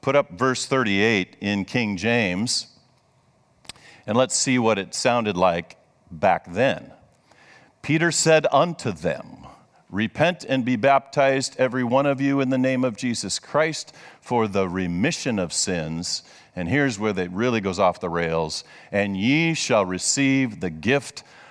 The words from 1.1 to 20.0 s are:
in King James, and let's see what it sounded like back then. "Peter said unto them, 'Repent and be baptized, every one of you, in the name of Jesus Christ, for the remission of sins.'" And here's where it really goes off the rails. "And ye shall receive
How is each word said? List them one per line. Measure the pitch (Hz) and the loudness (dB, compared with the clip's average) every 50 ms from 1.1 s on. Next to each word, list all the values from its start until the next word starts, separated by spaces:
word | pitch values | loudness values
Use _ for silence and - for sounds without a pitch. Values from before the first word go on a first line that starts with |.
| 113 101 92 - - - | 4 2 0 -2 -6 -6
in | - 101 101 101 95 | -4 -2 -2 -2 -4
King | - - 127 117 104 101 87 | -2 -2 -2 -2 -2 -2 -2
James, | 90 113 117 120 113 92 90 92 113 123 - - - - _ _ _ _ _ _ _ _ _ _ _ _ _ _ _ _ _ _ _ - - - - - - - _ | 0 0 0 2 0 0 -2 -2 -2 -2 -4 -6 -6 -10 _ _ _ _ _ _ _ _ _ _ _ _ _ _ _ _ _ _ _ -20 -20 -20 -20 -20 -20 -14 _
and | - 107 120 | 0 2 2
let's | 131 123 - | 2 2 0
see | - - 139 127 127 | 0 0 2 2 4
what | 117 110 110 98 | 4 2 2 2
it | 95 87 - | -2 -4 -8
sounded | - - 127 120 120 113 107 95 87 | -2 0 2 2 2 0 0 2 2
like | 92 92 85 87 85 - - - _ _ _ _ _ _ | 2 2 2 0 -4 -8 -16 -20 _ _ _ _ _ _
back | 87 78 76 98 87 82 - - | -6 0 2 2 2 2 -2 -6
then. | 85 98 123 135 98 - 62 - - - _ _ _ _ _ _ _ _ - - - - - _ _ _ | -2 0 0 0 0 -2 -8 -16 -20 -20 _ _ _ _ _ _ _ _ -20 -20 -20 -20 -20 _ _ _
"Peter | - - 151 160 165 170 | -4 -2 0 2 2 0
said | 151 - - 160 160 156 151 - | 0 2 4 4 4 6 4 4
unto | - 135 160 175 165 - - 123 | 4 4 4 2 0 -4 -6 -6
them, | 95 76 82 85 69 - - - - - - - - - _ _ _ _ _ _ | -6 -4 -4 -4 -4 -4 -8 -16 -20 -20 -20 -20 -20 -20 _ _ _ _ _ _
'Repent | - 98 110 110 - - 147 170 180 170 - | -4 -4 -4 -4 0 0 0 0 0 -2 -4
and | - 135 131 120 | -2 -2 -2 0
be | 120 127 | 0 0
baptized, | 113 104 139 139 143 - - - 147 139 135 135 135 131 - - - | 2 4 4 4 2 2 0 0 2 2 4 2 2 -2 -4 -2 0
every | 131 127 117 131 127 | 0 0 0 -2 -2
one | 117 123 131 139 | 2 2 2 2
of | 143 139 131 | 2 0 0
you, | 139 139 139 139 | 0 0 2 2
in | 135 127 | 0 0
the | 135 127 | 0 2
name | 127 131 131 127 127 | 2 2 2 0 0
of | 127 107 - | -2 -2 -4
Jesus | - 123 117 - - 98 - - | -4 -4 -4 -4 -4 -6 -6 -8
Christ, | - - - 143 160 160 151 - - - - - - - - - | -8 -2 0 0 0 0 -2 -6 -12 -14 -18 -20 -20 -20 -20 -20
for | _ - 123 120 110 | _ -2 0 0 0
the | 107 95 101 95 90 | 2 0 0 0 0
remission | 87 95 92 90 87 85 104 160 170 - - 139 117 101 | -2 -2 -2 -2 0 0 0 0 -2 -2 -4 -4 -2 -2
of | 90 85 - | -2 -2 -4
sins.'" | - - - 92 85 78 78 80 82 82 - - - - - - - - _ _ | -4 -2 -2 -2 -4 -4 -4 -6 -6 -6 -6 -8 -8 -10 -14 -20 -20 -20 _ _
And | 90 90 87 | -8 -4 -2
here's | 104 143 143 135 117 98 | 0 0 0 -2 -2 -2
where | 107 110 101 95 | -2 -2 -2 -2
it | 92 87 | -4 -4
really | 92 95 113 127 117 113 | -4 -2 -2 0 0 0
goes | 95 98 90 87 | -2 -2 0 2
off | 101 90 85 - | 2 2 2 0
the | - 90 | -4 -4
rails. | 85 85 85 82 82 82 80 78 - - - - - - - - | -2 -2 -2 0 -2 -2 -2 -4 -6 -10 -12 -14 -20 -20 -14 -6
"And | - 101 101 101 98 | -2 -2 -2 -2 -2
ye | 92 101 120 139 156 165 165 160 | -2 0 2 2 2 2 0 0
shall | - - - 123 107 98 | -2 0 2 2 2 2
receive | 90 92 90 | 0 -2 -4